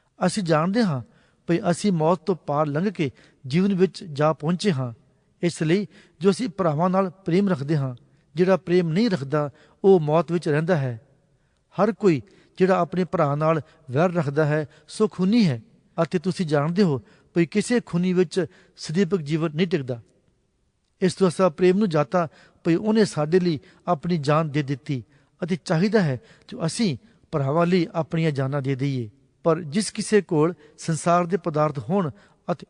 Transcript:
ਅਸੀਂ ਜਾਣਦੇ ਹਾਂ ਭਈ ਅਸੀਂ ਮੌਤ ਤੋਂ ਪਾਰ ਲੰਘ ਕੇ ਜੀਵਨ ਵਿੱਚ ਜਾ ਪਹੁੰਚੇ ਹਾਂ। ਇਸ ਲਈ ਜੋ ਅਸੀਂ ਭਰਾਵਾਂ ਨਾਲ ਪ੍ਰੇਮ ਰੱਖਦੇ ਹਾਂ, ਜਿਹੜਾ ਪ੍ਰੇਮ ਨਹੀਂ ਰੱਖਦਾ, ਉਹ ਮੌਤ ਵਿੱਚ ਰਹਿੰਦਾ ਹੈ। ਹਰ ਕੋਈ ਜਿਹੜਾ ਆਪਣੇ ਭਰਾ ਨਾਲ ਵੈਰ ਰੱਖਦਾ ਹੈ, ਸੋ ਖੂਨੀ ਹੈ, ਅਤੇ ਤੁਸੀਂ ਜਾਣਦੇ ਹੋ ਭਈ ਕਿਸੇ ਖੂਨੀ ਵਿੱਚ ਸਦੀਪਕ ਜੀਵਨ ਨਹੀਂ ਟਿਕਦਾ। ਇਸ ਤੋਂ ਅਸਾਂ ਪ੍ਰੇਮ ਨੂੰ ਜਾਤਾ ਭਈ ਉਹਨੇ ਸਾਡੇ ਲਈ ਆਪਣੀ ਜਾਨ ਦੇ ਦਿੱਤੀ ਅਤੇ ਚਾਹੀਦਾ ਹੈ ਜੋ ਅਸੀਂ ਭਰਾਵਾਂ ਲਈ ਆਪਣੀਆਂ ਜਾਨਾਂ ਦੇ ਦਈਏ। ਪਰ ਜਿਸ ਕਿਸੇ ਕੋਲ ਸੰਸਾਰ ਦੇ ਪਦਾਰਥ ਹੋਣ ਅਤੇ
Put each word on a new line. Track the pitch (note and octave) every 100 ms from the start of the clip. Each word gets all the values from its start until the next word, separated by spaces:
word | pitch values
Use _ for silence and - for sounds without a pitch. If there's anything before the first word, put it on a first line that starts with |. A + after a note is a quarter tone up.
| _ -
ਅਸੀਂ | F#3 -
ਜਾਣਦੇ | E3+ D#3 F3 G#3+
ਹਾਂ | G#3+ C3+ A2 _ _ _ -
ਭਈ | E3+ F3+
ਅਸੀਂ | E3+ G#3
ਮੌਤ | E3+ D#3 F3+
ਤੋਂ | - E3+
ਪਾਰ | - D3 D#3
ਲੰਘ | C#3+ G3+
ਕੇ | F#3 C#3+ - _ _ C3
ਜੀਵਨ | D#3 G3+
ਵਿੱਚ | F#3+ F#3 -
ਜਾ | F#3+ C#3 D3+
ਪਹੁੰਚੇ | D#3 D3 F3 G#3
ਹਾਂ। | C3+ B2 A2 _ _ _ _
ਇਸ | F3 -
ਲਈ | D#3 F#3 G3 - - -
ਜੋ | F#3
ਅਸੀਂ | F#3+ A#3
ਭਰਾਵਾਂ | - F3 D3 F#3
ਨਾਲ | F#3 F#3+ - -
ਪ੍ਰੇਮ | F3 G3+
ਰੱਖਦੇ | C#3 C3+ D#3
ਹਾਂ, | C3+ B2 _ _ _ D3+
ਜਿਹੜਾ | F3+ F#3+
ਪ੍ਰੇਮ | - F3 E3+
ਨਹੀਂ | D#3+ A#3
ਰੱਖਦਾ, | F3 C3+ D3+ D3 - _ _
ਉਹ | G3 F#3+
ਮੌਤ | D3 D#3 E3+
ਵਿੱਚ | E3+ D#3+
ਰਹਿੰਦਾ | D3 E3 E3+
ਹੈ। | C3 A2+ - _ _ _ _ _ _ -
ਹਰ | G#3
ਕੋਈ | G3+ G3+ C#3+ - _ _ -
ਜਿਹੜਾ | F#3 F#3
ਆਪਣੇ | E3+ F3
ਭਰਾ | F#3 F3 D3 C#3+
ਨਾਲ | D#3 D#3+ - _ -
ਵੈਰ | B2 F3+
ਰੱਖਦਾ | F3 C#3+ C#3+ D3+
ਹੈ, | D3+ D3 _ -
ਸੋ | - G#3+
ਖੂਨੀ | - F#3 A#3+ F#3+
ਹੈ, | A#2 - _ _ -
ਅਤੇ | E3 F#3
ਤੁਸੀਂ | F#3 E3+ E3
ਜਾਣਦੇ | D3 D3 F3
ਹੋ | F#3+ C3 - _ _ F3
ਭਈ | E3+
ਕਿਸੇ | G#3 - A#3+
ਖੂਨੀ | - F3 F#3
ਵਿੱਚ | F3+ F#3 F#3+ D#3+ _ _ -
ਸਦੀਪਕ | - D#3+ F#3+ F#3+
ਜੀਵਨ | C#3+ D#3 E3 D3
ਨਹੀਂ | F#3
ਟਿਕਦਾ। | E3 B2+ A#2 - _ _ _ _ _ _ _ _ _
ਇਸ | F#3 -
ਤੋਂ | F#3
ਅਸਾਂ | - F#3
ਪ੍ਰੇਮ | D3+ F3+ F#3
ਨੂੰ | G#3+
ਜਾਤਾ | D#3 D3 F3+ D#3+ - - _
ਭਈ | F3 E3
ਉਹਨੇ | G#3+ A3 G3+
ਸਾਡੇ | - D3+ F3+
ਲਈ | F3+ D3 - _ -
ਆਪਣੀ | E3+ E3+ F3
ਜਾਨ | C#3 D3+ D#3+
ਦੇ | C#3
ਦਿੱਤੀ | C3+ C#3+ - C3+ - _ _ _
ਅਤੇ | E3+ F3 -
ਚਾਹੀਦਾ | D#3+ G#3 G#3+
ਹੈ | D#3+ B2 - - -
ਜੋ | - E3
ਅਸੀਂ | - A3 B2 _ _ _
ਭਰਾਵਾਂ | D#3+ C3+ D#3 E3+
ਲਈ | F#3 E3
ਆਪਣੀਆਂ | E3 - E3 D#3+
ਜਾਨਾਂ | C#3 C3 C#3+
ਦੇ | C3 C3
ਦਈਏ। | C#3+ C3 G#2+ - _ _
ਪਰ | E3+ D#3+
ਜਿਸ | D#3+ E3+ G3+
ਕਿਸੇ | - - G#3+
ਕੋਲ | E3+ D#3 D#3+ F3 - -
ਸੰਸਾਰ | - D#3 F3 F3 F3
ਦੇ | F#3
ਪਦਾਰਥ | F3 D3+ D3+ C#3+
ਹੋਣ | G#2+ G3 D#3+ - _ _ -
ਅਤੇ | F3 -